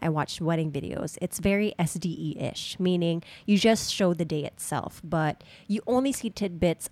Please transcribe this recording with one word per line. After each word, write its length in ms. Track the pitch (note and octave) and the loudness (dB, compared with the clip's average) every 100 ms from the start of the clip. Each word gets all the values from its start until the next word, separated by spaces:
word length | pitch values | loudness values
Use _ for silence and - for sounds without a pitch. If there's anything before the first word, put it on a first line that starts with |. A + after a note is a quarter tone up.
I 60 | D#3+ | 0
watched 320 | D3+ C#3+ - | 0 -2 -2
wedding 280 | D#3+ E3 D#3 | 0 0 0
videos, 480 | C#3+ - - - - | -4 -6 -6 -6 -6
it's 180 | F3+ - | -6 -2
very 340 | G3 G3+ G#3+ - | 2 2 0 0
S 140 | B3+ E3+ | -2 0
D 400 | F3 D#3 D#3 C#3 | -4 -4 -4 -4
E-ish, 420 | C3+ - - - | -6 -6 -10 -2
meaning 460 | F#3 F3+ E3+ E3+ - - - | 2 2 2 0 -4 -12 4
you 120 | G#3 | 6
just 340 | A3+ A3 - | 6 4 0
show 220 | - F#3 | 2 2
the 120 | E3+ E3 | 2 0
day 180 | D3+ | -2
itself, 580 | C#3+ - - D3 - - | -4 -8 -6 -4 -4 -10
but 420 | D#3+ D#3+ D#3 - - - - | -4 0 0 -2 -12 -20 -4
you 160 | G#3 - | -4 2
only 240 | B3+ C4+ | 2 2
see 180 | C4 A3+ | -2 -4
tidbits 600 | - G3+ E3+ F3 E3 - | -4 -4 2 0 0 -4